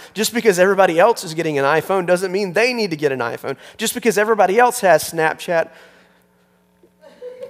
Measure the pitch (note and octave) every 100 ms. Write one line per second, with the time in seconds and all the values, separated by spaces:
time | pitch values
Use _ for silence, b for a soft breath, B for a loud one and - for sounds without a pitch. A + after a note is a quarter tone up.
0 | B F#3 G#3+ A#3 G#3+ F3 F#3 G3 F#3 E3
1 | G#3+ A3+ F3+ D#3+ D#3+ D3 C#3 D#3+ D#3 F#3+
2 | F3 F3+ F#3+ F#3 G3 E3+ A#3+ A#3+ G3+ D#3
3 | D3 C3 A#2 B2+ - C3+ B - A3 A#3+
4 | A#3 G3 G#3+ A3 F#3+ G#3+ B3 - F#3+ D#3
5 | - E3 D#3 - - E3 - b b b
6 | b b b _ _ _ _ _ _ _
7 | D5 _ B4 B4+ C5+